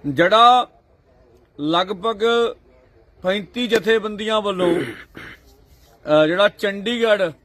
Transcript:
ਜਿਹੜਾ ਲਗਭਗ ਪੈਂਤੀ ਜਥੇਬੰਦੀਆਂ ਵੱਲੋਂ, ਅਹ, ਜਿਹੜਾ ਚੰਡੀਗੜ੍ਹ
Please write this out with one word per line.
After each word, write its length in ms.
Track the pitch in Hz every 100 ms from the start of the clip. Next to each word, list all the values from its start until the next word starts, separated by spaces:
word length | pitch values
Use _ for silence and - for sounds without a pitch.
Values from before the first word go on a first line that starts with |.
| 143
ਜਿਹੜਾ 640 | 135 175 214 240 247 247 _ _ _ _ _ _ _ _ -
ਲਗਭਗ 640 | 151 170 185 196 220 208 226 233 233 - _ _ _ _ _ _
ਪੈਂਤੀ 440 | 185 202 180 240 247
ਜਥੇਬੰਦੀਆਂ 720 | 220 185 226 208 208 220 220
ਵੱਲੋਂ, 400 | 202 185 180 170
ਅਹ, 1500 | 127 - - - - - _ _ _ _ _ _ - 151 156
ਜਿਹੜਾ 220 | 180 202
ਚੰਡੀਗੜ੍ਹ 840 | - 202 202 202 240 226 208 180 -